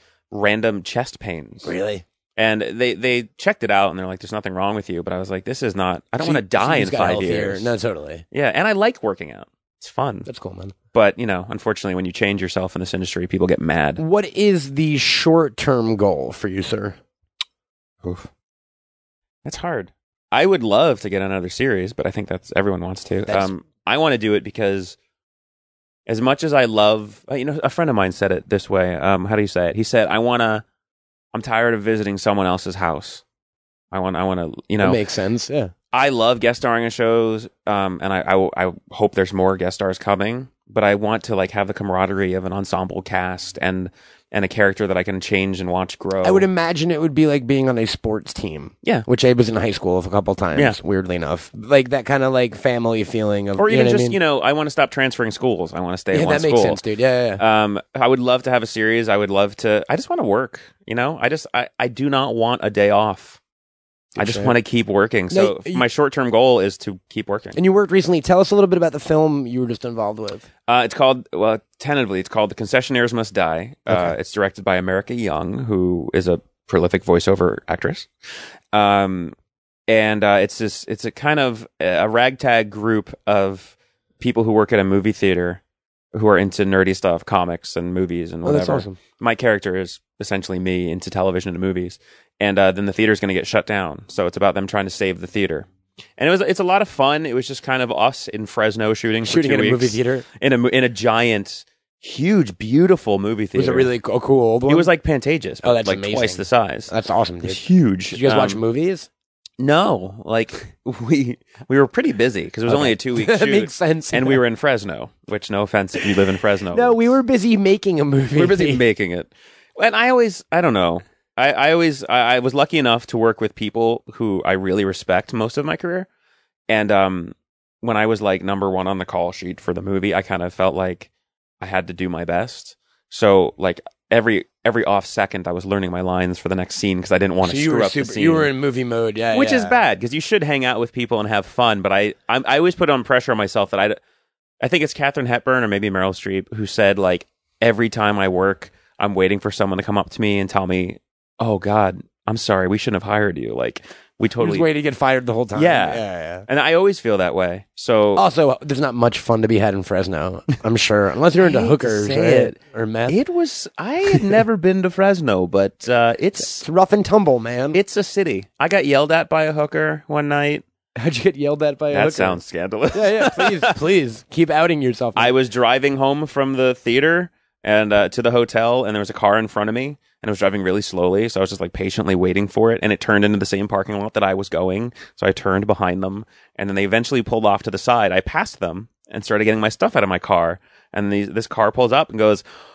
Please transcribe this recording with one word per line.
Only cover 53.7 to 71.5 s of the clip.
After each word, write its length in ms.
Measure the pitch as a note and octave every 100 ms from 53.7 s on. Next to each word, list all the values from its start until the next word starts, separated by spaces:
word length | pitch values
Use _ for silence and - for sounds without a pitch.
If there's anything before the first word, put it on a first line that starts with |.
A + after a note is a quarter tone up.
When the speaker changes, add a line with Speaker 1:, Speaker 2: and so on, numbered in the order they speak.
| A3
Speaker 1:
even 80 | B2
Speaker 2:
know 40 |
what 40 | A#2+
I 20 |
Speaker 1:
just, 60 |
Speaker 2:
mean? 80 | B2
Speaker 1:
you 80 | F#3+
know, 220 | D#3+ C#3
I 100 | B2+
wanna 160 | D3 D3
stop 200 | D#3 C#3
transferring 400 | - C3 - A2+
schools. 420 | - B2+ F2+ E2
I 60 | E2
wanna 180 | F2+ F#2
stay 180 | - F#2+
Speaker 2:
Yeah, 40 |
Speaker 1:
at 20 | E3
one 80 | D3
Speaker 2:
that 60 |
makes 160 | D#3+ A#2+
Speaker 1:
school. 40 |
Speaker 2:
sense, 180 | F#2+ -
dude. 180 | A2+ G#2+
Yeah, 280 | C3 B2 A#2+
yeah, 80 | F#2+
yeah. 240 | A2 G#2+
Speaker 1:
Um, 160 | G#2 G2+ - C3
I 100 | B2
would 120 | C3
love 240 | B2 B2+
to 80 | C3
have 100 | B2
a 60 | A2
series. 400 | A2+ A2 A2+ A2
I 80 | G2+
would 140 | G2+
love 240 | G2 G2+ -
to, 200 | A2+ G#2+ -
I 60 | D#3+
just 140 | -
wanna 160 | F4 B2
work, 340 | G#2 B2+ - - _ -
you 100 | A#2
know? 220 | C3 D#3+
I 80 | B2+
just, 180 | D#3 -
I, 160 | - B2 -
I 80 | B2
do 220 | A#2+ C#3
not 260 | C#3 C3+ A2+
want 240 | A2+ B2
a 80 | G#2
day 200 | G2+ G2+
off. 520 | G#2 G#2+ F#2+ - - _ _ _ _ _ _ _ -
I 60 |
just 140 | G#2 A2
Speaker 2:
Sure. 80 | B2+
Speaker 1:
wanna 160 | A#2+
keep 260 | - A#2 G#2
working. 400 | G2 G2+ A2 F2+
So 260 | F#3 A2 - C3+
Speaker 2:
Now, 80 |
y- 40 | F3+
Speaker 1:
my 100 | A#2+
short-term 420 | - C#3+ C#3 B2
goal 320 | A2 C3 A#2+
is 160 | G2 -
to 220 | - F#2+ _
keep 180 | A2 G2+
working. 240 | G2+ F#2+ D3
Speaker 2:
And 80 | F#3
you 80 |
worked 180 | F#3+ F#3+
recently. 300 | F#3+ F3 E3+
Tell 180 | - F#3
us 100 | G3
a 60 | G3+
little 140 | G3
bit 80 | F3
about 160 | E3+
the 60 | C#3+
film 460 | - D#3 D#3 C#3+ B2
you 140 | B2
were 80 | B2
just 160 | A2+
involved 360 | B2 A2+ G#2 G#2+
with. 300 | G#2+ G#2+ - _ -
Speaker 1:
Uh, 140 | B2 A#2
it's 80 |
called, 340 | - C3 B2+ -
well, 260 | E2+ G#2+